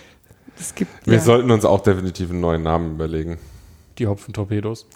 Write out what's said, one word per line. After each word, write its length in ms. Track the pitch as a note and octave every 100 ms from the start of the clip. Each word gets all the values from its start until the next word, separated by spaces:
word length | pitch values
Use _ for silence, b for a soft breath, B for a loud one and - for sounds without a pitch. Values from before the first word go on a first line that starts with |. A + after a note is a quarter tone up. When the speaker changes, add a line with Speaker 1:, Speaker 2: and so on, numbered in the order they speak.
| B B _ _ - -
Speaker 1:
Es 160 | -
gibt, 320 | - - - -
Speaker 2:
Wir 80 |
Speaker 1:
ja. 60 | A2+
Speaker 2:
sollten 300 | A2+ A#2+ B2
uns 140 | A2
auch 160 | - G2
definitiv 500 | - F#2+ F#2 E2+ F2
einen 100 | F2+
neuen 220 | E2+ E2
Namen 300 | D#2+ E2 E2
überlegen. 460 | D#2 D#2 D#2+ D#2+ E2 b b b b b -
Speaker 3:
Die 80 | A2+
Hopfen-Torpedos? 800 | G2+ - G#2+ G2+ G#2+ G#2+ A2+ -